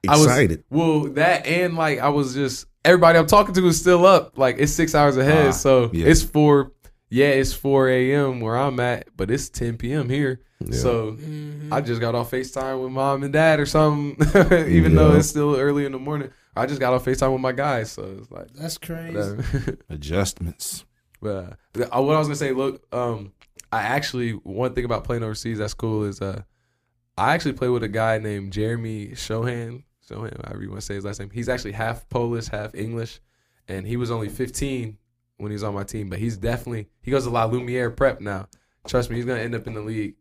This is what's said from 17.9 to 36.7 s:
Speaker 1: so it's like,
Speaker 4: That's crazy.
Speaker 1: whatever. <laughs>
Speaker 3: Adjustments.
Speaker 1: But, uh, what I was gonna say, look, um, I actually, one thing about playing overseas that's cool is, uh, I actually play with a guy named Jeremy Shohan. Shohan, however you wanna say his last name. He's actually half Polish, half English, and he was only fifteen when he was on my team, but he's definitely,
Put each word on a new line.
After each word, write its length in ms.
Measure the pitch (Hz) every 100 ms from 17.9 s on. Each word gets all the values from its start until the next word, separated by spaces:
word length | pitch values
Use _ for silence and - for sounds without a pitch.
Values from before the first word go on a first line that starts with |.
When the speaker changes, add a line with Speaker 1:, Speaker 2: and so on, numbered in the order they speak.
Speaker 1:
so 260 | - 98 95
it's 100 | 110
like, 160 | 87 -
Speaker 4:
That's 240 | 135 160 -
crazy. 360 | - 165 165 104
Speaker 1:
whatever. 600 | 101 104 123 139 - -
<laughs> 60 | _
Speaker 3:
Adjustments. 960 | 78 73 87 95 - 87 - - - - _ _ _
Speaker 1:
But, 360 | 107 98 90 98 _ -
uh, 260 | 120 120
what 140 | 139 156
I 40 |
was 80 | 151
gonna 80 | 147
say, 160 | 143
look, 340 | 131 135 - _
um, 380 | 120 120 110 101 _ _ _ -
I 100 | 113
actually, 480 | 104 139 147 127 117
one 420 | 107 - 95 123 127
thing 100 | 120
about 180 | 110 -
playing 180 | 120
overseas 340 | 113 110 120 110
that's 140 | 104
cool 300 | - 117 107
is, 180 | 104 98
uh, 220 | 98 98 98 _ _ _ _ _ _ -
I 160 | 110
actually 200 | 165 156
play 160 | 117 127
with 140 | 120
a 40 | 107
guy 300 | 107 110 110
named 320 | 107 101 98
Jeremy 560 | 101 107 117 113 110 104
Shohan. 760 | 120 - 110 120 120 113 123 _ _ _
Shohan, 380 | 104 110 - -
however 160 | 101
you 80 | 101
wanna 120 | 98
say 140 | - 101
his 100 | 101
last 140 | 104
name. 100 | 101
He's 180 | 110 120
actually 220 | 123 110
half 360 | 104 113 117 -
Polish, 380 | 120 120 117 110
half 260 | 104 107 -
English, 440 | 110 117 117 - _ _ _ _ _
and 200 | 95 98
he 100 | 120
was 140 | 120
only 180 | 117 104
fifteen 680 | - 120 - 143 131 113 104 _ _ _ _
when 120 | 104
he 20 | 104
was 80 |
on 100 | 104
my 100 | 101
team, 260 | 101 113 101
but 100 | 92
he's 180 | 113 104
definitely, 500 | 113 123 123